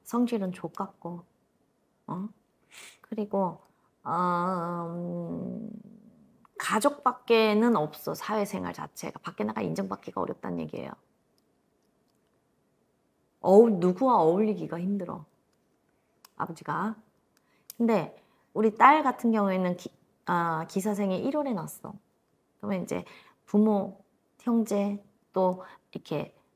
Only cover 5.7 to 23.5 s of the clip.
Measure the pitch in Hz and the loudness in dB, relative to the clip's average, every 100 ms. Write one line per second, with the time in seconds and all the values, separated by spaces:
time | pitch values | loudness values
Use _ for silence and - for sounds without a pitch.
5.7 | - - - - - _ _ _ - - | -14 -18 -20 -20 -20 _ _ _ -10 -4
6.7 | 214 285 285 - - - 226 220 208 233 | 0 0 0 -4 -2 2 4 4 4 4
7.7 | 208 151 - - 165 - 220 202 190 180 | 2 0 -6 -8 -8 -4 -4 -2 -4 -8
8.7 | 170 151 - - - - - 214 220 202 | -8 -12 -12 -12 -12 -12 -8 -6 -4 -4
9.7 | 160 196 - - - - - 190 87 78 | -4 -6 -8 -8 -6 -6 -6 -8 -8 -8
10.7 | - 65 - _ _ _ _ _ _ _ | -10 -12 -14 _ _ _ _ _ _ _
11.7 | _ _ _ _ _ _ _ _ _ _ | _ _ _ _ _ _ _ _ _ _
12.7 | _ _ _ _ _ _ _ - 196 233 | _ _ _ _ _ _ _ 6 8 8
13.7 | 185 180 185 262 226 160 180 214 185 156 | 6 2 2 4 6 6 4 2 -2 -6
14.7 | 170 185 202 175 175 151 _ _ _ _ | -6 -4 -4 -6 -10 -14 _ _ _ _
15.7 | _ _ _ _ _ _ - - 165 - | _ _ _ _ _ _ -8 -8 -8 -6
16.7 | 160 202 220 - _ _ _ _ _ - | -2 -2 -6 -14 _ _ _ _ _ -12
17.7 | - 233 214 - - _ _ _ - 220 | -2 2 2 0 -10 _ _ _ 2 2
18.7 | 214 254 311 269 254 233 220 202 185 180 | 6 8 8 4 0 0 2 2 2 0
19.7 | 180 - _ _ _ - 175 170 160 165 | -2 -8 _ _ _ -2 0 0 -2 -4
20.7 | 196 196 202 196 185 240 302 277 202 156 | -4 -2 -2 -2 -2 -2 -2 -4 -4 -8
21.7 | - - - _ _ _ _ _ _ 208 | -12 -16 -18 _ _ _ _ _ _ -6
22.7 | 190 175 180 175 - - _ - | -6 -4 -8 -8 -20 -20 _ 0